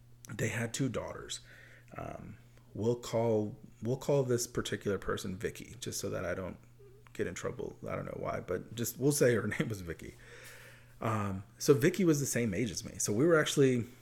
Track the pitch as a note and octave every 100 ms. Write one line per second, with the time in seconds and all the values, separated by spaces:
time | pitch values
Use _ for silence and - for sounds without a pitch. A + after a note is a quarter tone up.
0 | - - - G2+ A#2 A2 A#2 - C3 G#2
1 | - - A#1+ - - - - - - -
2 | - - - - - - - - A2 A#2
3 | - A2+ A#2 A2 G#2+ - - - A#2 C3
4 | - C#3+ B2 A#2+ - - - G#2+ G#2 F#2+
5 | - G#2 G2 F#2 E2+ - - - - -
6 | G#2 G#2 F2+ F#2+ F#2 - - - - -
7 | - - G2 F2+ - - - - - G1+
8 | G1+ G1+ - G2 - F#2 - A2 A#2 -
9 | C3+ D3 C3+ A2+ G#2+ - D3 G#2 F2 D#2
10 | - - - - - - - - - -
11 | A#2+ A2 G2+ F#2+ - - - C3+ D3 F#3
12 | F3 D3 C3+ B2 A#2 F2+ A#2 D#2 - -
13 | - G#2+ D#3+ E3 - - C3+ B2 G#2 -